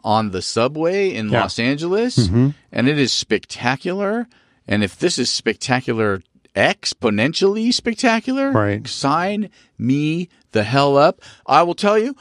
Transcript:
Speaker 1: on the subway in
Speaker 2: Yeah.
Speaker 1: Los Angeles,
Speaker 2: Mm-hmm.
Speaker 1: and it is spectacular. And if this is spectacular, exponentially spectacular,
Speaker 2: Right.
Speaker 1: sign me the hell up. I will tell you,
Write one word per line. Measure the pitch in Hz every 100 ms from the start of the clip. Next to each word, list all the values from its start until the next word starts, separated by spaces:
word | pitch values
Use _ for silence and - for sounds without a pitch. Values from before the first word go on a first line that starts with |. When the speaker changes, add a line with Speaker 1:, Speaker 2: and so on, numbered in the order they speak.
Speaker 1:
on | 113 107 107
the | 92
subway | - 113 123 156 165 196 196
in | 110 107
Speaker 2:
Yeah. | 120
Speaker 1:
Los | 101 -
Angeles, | 120 147 170 196 240 175
Speaker 2:
Mm-hmm. | 104 110 131 147 _
Speaker 1:
and | - 123
it | 147
is | 123
spectacular. | - - 104 - - 120 135 185 190 202 226 233 _ _ _ -
And | 104
if | 101 -
this | 170 -
is | 120
spectacular, | - 113 104 - 127 131 113 107 95 - _ _ 98
exponentially | 123 - - - 120 104 127 156 196 214 226
spectacular, | - 240 226 254 226 240 262 277
Speaker 2:
Right. | 269 104 101 147
Speaker 1:
sign | - 139 156 185 208 202 _ _ -
me | 113 139 151 165 175 _ _
the | 110
hell | 107 135 143 139
up. | 156 - - - -
I | 147
will | 175 170
tell | 208 214
you, | 233 277